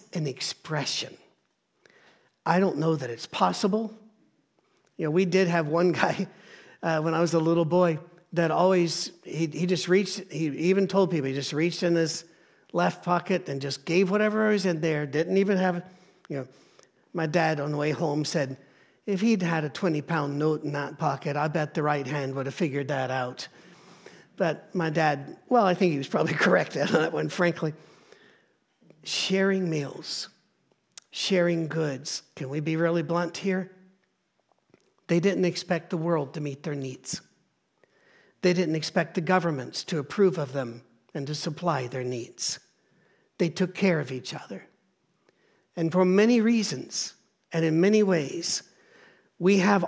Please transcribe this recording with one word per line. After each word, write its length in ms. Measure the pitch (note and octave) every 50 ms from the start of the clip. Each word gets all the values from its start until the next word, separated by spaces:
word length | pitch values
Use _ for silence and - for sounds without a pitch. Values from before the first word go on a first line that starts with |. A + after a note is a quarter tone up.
| - - -
an 120 | F3 D3+
expression. 880 | C#3 B2 - - - - _ - - D#3 D3 C3 - - - - - - - _ _ _ _ _ _ _ _ _ _ _ _ _ _ _ _ _ - _ _ _ _ _ _ -
I 120 | D#3 E3+ F#3
don't 200 | G3 F#3 - -
know 180 | D#3+ E3 D#3+
that 140 | C#3+ C3 A#2+
it's 160 | A#2 - -
possible. 680 | - - - G3 F3+ F3 - - F#3+ G#3 A3 A3+ G#3+ - - - - _ _ _ _ _ _ _ _ _ _ _ _ _ _ _ _ _
You 80 | - D#3+
know, 60 | D3+
we 160 | D3+ F#3 G3
did 220 | F3 E3+ F#3+ F#3+ E3+
have 200 | E3+ E3+ D#3+ D3
one 240 | D#3 E3+ F3+ F3+
<laughs> 80 | D3+ C3
guy, 260 | - G3 - - F#3 - - - - - - - - - - -
uh, 180 | - E3+ D#3+ D#3
when 120 | D#3 E3
I 80 | D#3+ D#3+
was 140 | F3 D#3 E3+
a 40 | E3
little 280 | D#3+ E3 E3+ E3+ E3
boy 320 | D3 F3 F3+ F3+ E3+ D#3 D3+ - - - - _ -
that 180 | - E3+ E3+ D#3+
always, 640 | D3+ D#3 F3+ F#3+ F#3+ F3+ F3 D#3+ D#3 - - - - -
he, 240 | - - - D3+ E3
he 200 | D3+ - D3+ F3
just 220 | F3+ F#3 D#3 - E3+
reached, 440 | F3+ G3+ F#3+ - - G#3+ - -
he 140 | D#3+ D3+ D#3+
even 420 | D3+ C3+ D3 D#3+ F3+ F#3+ G3 G3 -
told 220 | F#3+ G3 F#3+ D#3
people, 160 | F3 D#3 C3
he 80 | C3+ C3+
just 180 | C#3 C3+ -
reached 300 | D3 D3+ E3 F3 E3 -
in 120 | F#3 E3+ E3+
his 300 | E3 E3 D#3 D#3+ - - - _ _ _ _ _ _ _ -
left 320 | - E3+ F3+ F3 - - -
pocket 440 | F3 F3+ E3+ F3 - F#3 F3 - D3
and 120 | C#3 C3+
just 240 | C#3 C#3 C3+ - -
gave 260 | - E3 F#3 G3 F3
whatever 380 | G3+ G#3 G#3+ G#3+ G#3+ A3 G#3+ G#3+
was 160 | G#3+ G3+ F3+
in 160 | F#3 E3+ D#3
there, 260 | E3 E3 D#3 D3 D3
didn't 300 | C3+ C3 D3+ E3+ F3+ F#3+
even 220 | G3 G3 G3+ G3 F#3
have, 260 | F#3 F#3 F3 F3 - - - - - _ _ _ _ -
you 100 | D3+ C#3
know. 80 | B2+ - - _ _ _ _ - _ _ _ _ _ _
My 140 | - E3+ D#3+
dad 340 | D3+ D#3 F3 D#3+ D#3+ D#3 D3+
on 120 | C#3+ D3+
the 60 | D3 D3
way 120 | D3 D#3
home 320 | D3+ - E3+ D3+ D3 D3+ D3
said, 340 | - - D#3+ C#3 C3 C3 - - _ _ _ _ _ _ _ -
"If 140 | G#3+ G3 F3+
he'd 220 | G#3+ A#3 A3+ F#3+
had 220 | F3+ E3+ E3 D#3+ D3+
a 60 | C#3+
twenty-pound 680 | - - G3 F3 D3+ D3 D3 - E3+ D#3 C#3+ C#3+ C#3+ C#3+
note 260 | D3+ D#3 D#3 D3+ D#3
in 80 | D3
that 260 | D3 C#3+ C#3+ C#3+ D#3 -
pocket, 380 | D#3+ C#3+ C#3 - - D#3 C#3+
I 120 | D3 D3+ D#3
bet 240 | D3 E3 D3+ D3
the 100 | - E3+
right 240 | D3 D3+ D3 C#3+ C3+
hand 280 | B2+ D3+ D3 C3+ C3+ C3+
would 120 | C#3 B2+
have 80 | C3+ -
figured 340 | - F3+ C#3+ C3 C#3+ C#3 B2+
that 220 | D3 C3+ C3 B2
out." 380 | C3 C3 B2+ B2 C3 - - - _ - - - - - - - - - - - - - - _ _
But 380 | - F3+ D#3+ D3+ - - - -
my 160 | F#3 E3 D#3+
dad, 480 | D3+ E3 D#3 D3+ D3 C#3 C#3 - - - _ -
well, 160 | B3+ A#3+ G#3
I 80 | F#3
think 200 | F3 - G3 F3
he 60 | D3 C3+
was 100 | C#3 -
probably 260 | - D3+ D#3+ - D#3+
<laughs> 120 | - -
correct 300 | F3+ F3+ F3+ D3+ - -
on 160 | D3 C#3+ -
that 200 | - D#3+ D#3+ E3
one, 180 | D#3+ D3+ D3+ D3+
frankly. 420 | - - F3+ E3+ E3 - E3+ D#3 D3+ - - - - _ _ _ - _ _ _ _ _ _ _ _ _ _ _ _ _ _ _ - _ -
Sharing 680 | - - - - - F#3 G3 F#3+ G3 F#3+ F#3+ F#3 E3
meals, 580 | D#3+ D3 C#3 C3+ - - D3 - - - - - _ _ _ _ _ _ _ _ _ _ _ _ - - _ _
sharing 580 | - - - - G3 F3+ F3 F3 E3+ E3 D#3+ D3
goods. 540 | D3 D#3+ D#3+ D3 C3+ C3 C#3+ - - - - _ -
Can 160 | - C#3+ C3
we 100 | C#3+ D#3
be 160 | D3 D#3+ D#3+
really 260 | D#3+ E3+ E3+ E3+ E3+
blunt 360 | D3+ D3+ E3+ F3 F3 E3 E3+ -
here? 340 | - G3 F#3 F#3+ F#3 - - - - _ _ _ _ _ _ _ _ _ _ _ _ _ _ _ _ _ _ _ _ _ _ _ _
They 140 | - E3+ E3+
didn't 260 | E3 G3 F3+ F3+ F3+
expect 420 | F3 F3 - - - F3+ D#3+ E3 -
the 80 | F#3
world 380 | E3 D#3+ E3+ E3+ D#3 C#3 C3 -
to 60 | D#3+
meet 240 | D3 C#3+ C3+ C#3 -
their 100 | D#3+ D3
needs. 480 | C#3 C3+ C3 B2+ - - - - - _ _ _ _ _ _ _ _ _ _ _ _ _ _ _ _ _ _ _ _ _ _ _ -
They 100 | - F3+
didn't 220 | F3 F3+ F3+ D#3 D#3+
expect 400 | D#3 D3+ - - F#3+ E3 D#3+ -
the 60 | F#3
governments 640 | D#3+ E3+ F#3 F#3 E3+ E3+ D3+ C3 B2 - - - -
to 140 | - F3+ D3+
approve 380 | C3+ - - G#3+ G3 F#3 D3+
of 160 | D#3+ C#3+ B2+
them 300 | C3 C#3 B2+ A#2 A#2 B2 - _ _ _ _ _ -
and 120 | D3+ C#3 D3
to 60 | D3+
supply 520 | D3 - E3 D3+ - F3 F3 D3+ C3 B2
their 180 | A#2+ C3 C3 B2
needs. 540 | B2 B2+ A#2+ A2+ - - - - - - - _ _ _ _ _ _ _ _ _ _ _ _ _ _ _ -
They 100 | F3+ E3
took 260 | - - F#3 F3 -
care 260 | - G3+ F#3+ E3 D#3
of 120 | C3+ B2
each 220 | C3 B2+ - - D3
other. 320 | - - - G2+ F#2+ - _ _ _ _ _ _ _ _ _ _ _ _ _ _ _ _ _ _ _ _ _ -
And 160 | F3 E3 E3
for 120 | E3+ F#3 F#3
many 360 | F#3 F#3 G3+ A3 A#3 B3 A#3
reasons, 720 | G#3+ A#3 A#3+ A3+ G3+ - C#3+ B2+ - - - - - - - _ _ _ _ _ _ -
and 120 | - E3 E3
in 160 | D#3+ D#3+ E3
many 220 | F3+ G3+ G#3+ G#3+
ways, 600 | G#3 F#3+ F3+ D#3+ C#3 C3+ - - - - - - - _ _ _ _ _ _ - - - _ _ _ _ _ -
we 200 | E3+ F#3+ G3+ G3
have 260 | F3+ G#3 G3+ F#3 -